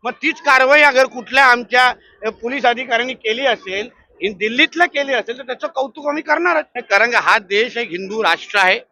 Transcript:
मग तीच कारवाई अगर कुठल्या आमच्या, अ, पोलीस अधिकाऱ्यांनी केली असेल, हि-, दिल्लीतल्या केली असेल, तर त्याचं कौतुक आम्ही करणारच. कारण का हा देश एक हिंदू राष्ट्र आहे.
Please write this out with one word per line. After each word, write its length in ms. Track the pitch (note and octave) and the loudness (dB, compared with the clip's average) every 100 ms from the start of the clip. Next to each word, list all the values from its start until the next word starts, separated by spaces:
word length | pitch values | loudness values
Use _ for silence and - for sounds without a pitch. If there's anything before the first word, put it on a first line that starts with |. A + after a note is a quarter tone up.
मग 80 | A#3 | -10
तीच 280 | A#3+ D4 D#4+ | -6 -6 -4
कारवाई 420 | C#4+ C4 C4 D4 | 2 4 6 6
अगर 220 | D4 B3+ | 6 4
कुठल्या 400 | C4 A#3+ G3 C4 | 0 -2 -4 2
आमच्या, 440 | C4+ A#3+ A#3+ B3 B3+ A#3 _ _ G#3+ | 4 4 2 2 2 0 _ _ -10
अ, 20 | |
पोलीस 380 | G#3+ A#3 C4+ A#3+ | -8 -8 -2 0
अधिकाऱ्यांनी 480 | A#3+ B3+ A#3 B3 | 0 -2 -2 -2
केली 320 | B3 A3 A3+ C4+ | -6 -6 -2 -2
असेल, 420 | A3 F#3+ F#3+ A3+ _ _ _ | -2 -6 -10 -10 _ _ _
हि-, 140 | F#3 F#3+ | -8 -4
दिल्लीतल्या 500 | G#3 B3 D#4+ D#4+ F4 | -6 0 0 2 -2
केली 260 | D4+ C#4 | -2 -4
असेल, 260 | B3+ G3+ B3 | -4 -4 -12
तर 40 | |
त्याचं 240 | B3+ B3 D4+ | -12 -10 -8
कौतुक 420 | C#4 C4 D#4 D4 | -6 -8 -6 -6
आम्ही 140 | D4 | -6
करणारच. 420 | D#4 D#4 F4 E4 D#4 B3 | -2 -2 0 -2 -4 -12
कारण 340 | A#3+ G3 A#3 | -2 2 2
का 100 | A#3 | 2
हा 180 | D#3 G#3 | 2 0
देश 380 | F#3+ G3+ A#3+ A3 | 2 -2 -2 -4
एक 140 | A#3+ | -8
हिंदू 320 | E3+ F#3+ A3 | -8 -8 -4
राष्ट्र 360 | G3 E3+ - G#3 | 0 -2 -2 0
आहे. 220 | F#3 G3 - | 2 0 -4